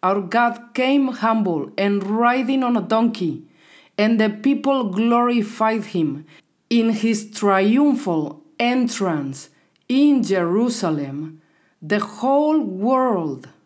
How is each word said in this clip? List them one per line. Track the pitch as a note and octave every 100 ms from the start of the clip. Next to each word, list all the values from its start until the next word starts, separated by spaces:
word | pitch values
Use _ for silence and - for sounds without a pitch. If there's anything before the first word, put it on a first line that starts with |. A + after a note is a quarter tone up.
our | F#3 G3+
God | F3+ A3 A#3+ A#3 -
came | - B3+ C#4 C4
humble | A#3+ A3 A3+ G3+ D#3+ C#3 -
and | G3 G3+
riding | G3 A3 A#3+ B3+ B3 C4+
on | B3+ A#3+
a |
donkey, | F3 A3 A#3 A3+ F3 D#3 - _ _ - _ -
and | G#3+ A#3
the | G#3+
people | G#3+ C4+ C#4 C4+ C4+ A3
glorified | F#3 A#3 A#3 A#3+ A#3+ G#3 - A3 A3 - F3+
him | D#3 C3+ D#3 - _ _ _
in | A#3 A3+
his | G#3+ A3+ G#3+ -
triumphal | - G3+ F#3+ G3 A#3+ D4 C4 - D#3+ D3+ - _ _
entrance | A#3+ B3+ A#3 - F#3+ D#3 C#3 C3+ - _ _ _ _
in | B3+ D4 C#4
Jerusalem, | G3+ F#3+ E3+ F#3 A#3+ - F3+ D#3 C#3 C#3 D#3+ D#3+ _ _ _ _
the | D#3 G#3
whole | G#3 - B3 C#4 D4+ D#4
world | A3+ F#3 G#3 C4 B3+ G3+ D#3 C3 - _